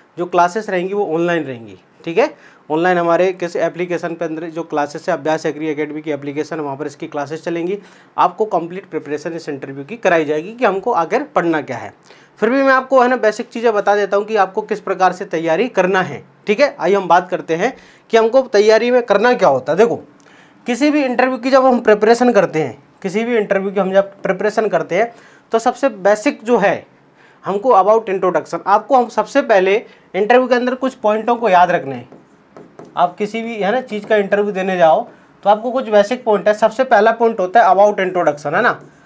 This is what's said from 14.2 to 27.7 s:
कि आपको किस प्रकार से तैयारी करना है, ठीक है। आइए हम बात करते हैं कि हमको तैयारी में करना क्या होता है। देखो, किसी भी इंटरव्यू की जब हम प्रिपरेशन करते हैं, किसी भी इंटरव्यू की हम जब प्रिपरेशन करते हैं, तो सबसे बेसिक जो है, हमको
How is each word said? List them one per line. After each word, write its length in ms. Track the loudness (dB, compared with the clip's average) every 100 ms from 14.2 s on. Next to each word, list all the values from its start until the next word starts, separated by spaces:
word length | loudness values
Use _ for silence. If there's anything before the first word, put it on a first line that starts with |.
कि 120 | 0 0
आपको 260 | 0 -2
किस 180 | -6 -6
प्रकार 320 | -4 0 0
से 120 | 0
तैयारी 440 | -6 -4 0 0 0
करना 340 | 0 2 2
है, 200 | -2 -6 -16 _ -4
ठीक 140 | 0
है। 160 | 0 0
आइए 140 | 0
हम 140 | 0 2
बात 200 | 2 2
करते 280 | -4 -4 -2
हैं 200 | -4 -6 -18 _ _
कि 60 | 2
हमको 240 | 4 2
तैयारी 480 | 2 4 4 4 4
में 120 | 2
करना 300 | 2 2 2
क्या 160 | 2 2
होता 240 | 2 0
है। 60 | 2
देखो, 180 | 2 0 -10 _ _ _ _ _ -6
किसी 240 | 0 2
भी 140 | 2
इंटरव्यू 340 | 0 0 0 0
की 120 | 2
जब 140 | 4
हम 160 | 4 4
प्रिपरेशन 520 | 4 4 4 4 4
करते 300 | 4 2 0
हैं, 200 | -4 -6 -18 _
किसी 220 | -6 -4
भी 120 | -2 0
इंटरव्यू 340 | 0 -2 -2
की 100 | -2
हम 120 | 0
जब 300 | 2 0 -2
प्रिपरेशन 460 | -6 -2 -2 -2 0
करते 260 | -2 -2
हैं, 200 | -2 -2 -6 -20 -20 _
तो 60 | -2
सबसे 300 | -2 -2 -2
बेसिक 500 | 0 0 2 0 -4
जो 140 | 0 2
है, 280 | 2 0 -6 _ _ _ _ _
हमको 260 | -6 -2 2